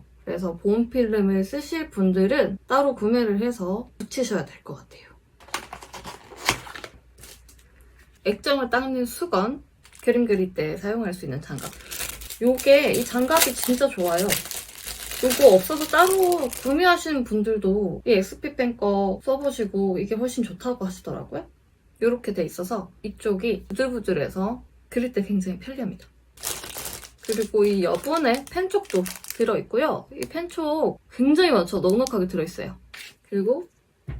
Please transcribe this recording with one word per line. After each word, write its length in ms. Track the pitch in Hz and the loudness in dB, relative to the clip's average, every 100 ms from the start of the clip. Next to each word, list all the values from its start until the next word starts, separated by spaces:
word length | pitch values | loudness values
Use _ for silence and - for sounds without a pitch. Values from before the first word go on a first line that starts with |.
| - _ | -14 _
그래서 320 | - 175 185 170 | -8 -6 -4 -2
보호 320 | 202 220 233 | 0 2 2
필름을 560 | 254 226 214 196 190 | 2 2 2 2 2
쓰실 460 | 190 285 285 330 311 | 0 -4 -6 -6 -4
분들은 680 | - 190 185 190 285 208 196 - | 0 2 4 4 4 2 -2 0
따로 280 | 262 285 | 2 4
구매를 480 | 240 208 240 226 202 | 2 2 2 2 2
해서 480 | 240 233 180 202 247 - | 0 -2 -4 -4 -6 -12
붙이셔야 460 | 202 - 240 196 139 | -8 -4 -2 -2 -4
될 180 | - | -12
것 100 | - | -16
같아요. 280 | 143 - - - - _ _ - - - - - - - - - - - - - - - - _ - - - - - _ - - - - _ | -18 -18 -20 -20 -20 _ _ -10 -10 -10 -18 -18 -18 -18 -18 -20 -10 -4 -4 -6 -16 -16 -20 _ -20 -20 -20 -20 -20 _ -20 -20 -20 -20 _
액정을 460 | - 208 - 277 247 | -4 -2 0 0 2
닦는 340 | 240 262 254 | 0 0 -2
수건, 580 | 240 - 349 185 208 285 - _ - - | -2 -4 0 0 0 -4 -10 _ -20 -4
그림 220 | - 240 | 2 2
그릴 300 | 233 196 185 | 4 2 0
때 220 | 185 156 170 | -2 -4 -4
사용할 340 | 196 226 214 | -4 -4 -4
수 140 | 185 170 | -6 -8
있는 160 | 131 | -8
장갑. 280 | - 143 - - - - - - - - | -8 -10 -10 -14 -14 -10 -10 -10 -14 -2
요게, 520 | 233 254 - 285 269 | 2 4 8 8 6
이 120 | - | 0
장갑이 480 | 240 240 262 320 302 | 0 0 2 2 2
진짜 320 | 240 - 247 277 | -2 0 2 2
좋아요. 380 | - 175 170 196 - - - - - - - - - | 2 0 2 0 -2 -4 -12 -14 -16 -14 -14 -12 -2
요거 300 | 254 247 277 | 0 8 10
없어서 300 | 185 185 302 | 10 6 -4
따로 640 | 311 302 370 381 359 349 262 - | 0 4 6 6 4 2 0 -4
구매하시는 600 | 254 285 359 339 330 285 | -2 4 4 4 0 -4
분들도 800 | 240 214 214 214 196 202 196 156 | 0 0 0 0 0 0 0 -2
이 80 | - | 2
엑스피펜 640 | 208 196 - 302 285 247 233 | 2 2 -6 -8 -2 -2 0
거 440 | 202 202 196 196 | 0 2 0 -2
써보시고 760 | - 269 285 254 202 196 196 185 | -2 -2 -2 -4 -4 0 0 0
이게 160 | 202 220 | -2 -2
훨씬 260 | 247 247 | -4 -2
좋다고 420 | 226 180 254 247 | -6 -4 -6 -4
하시더라고요. 600 | 190 - - 139 - 294 349 _ _ _ _ - | -6 -8 -10 -10 -10 -12 -12 _ _ _ _ -2
요렇게 320 | 226 240 233 | -2 0 -4
돼 100 | 190 | -4
있어서 460 | 156 - 185 226 185 - | -4 -6 -6 -6 -8 -12
이쪽이 600 | 214 - 214 190 233 190 - | -14 -6 -4 -2 -2 -4 -6
부들부들해서 960 | 196 262 247 208 165 117 190 196 247 - _ - | -4 -2 -2 -2 -2 -2 -4 -4 -4 -12 _ -6
그릴 240 | 240 247 | -4 -2
때 100 | 226 | -2
굉장히 380 | 190 202 185 180 | -2 -2 -2 -6
편리합니다. 480 | - 269 202 180 - _ _ - - - - - - - - _ | -10 -8 -8 -8 -16 _ _ -8 -8 -8 -10 -12 -12 -14 -18 _
그리고 400 | - 220 214 220 | -8 -4 -2 2
이 200 | 208 196 | 4 4
여분의 600 | 175 180 277 330 269 254 - | 0 -2 -2 0 2 0 -2
펜촉도 540 | 339 370 403 - 190 185 - - - | -4 0 -2 0 -2 -2 -6 -10 -2
들어있고요. 720 | 226 196 - 226 294 214 - | 0 -2 -2 0 0 -2 -8
이 140 | 285 - | -12 -8
펜촉 720 | 320 349 - 311 311 254 - _ | -8 -8 -4 -2 0 -2 -4 _
굉장히 400 | - 262 302 359 | 0 4 6 6
많죠? 260 | 233 170 165 | 4 2 0
넉넉하게 480 | 175 208 254 226 180 | 2 2 2 0 -2
들어있어요. 500 | 180 165 - - - - - - - - | -2 -4 -6 -12 -12 -20 -20 -20 -20 -6
그리고 400 | 202 196 285 359 _ _ _ - - | -2 0 0 -4 _ _ _ -12 -10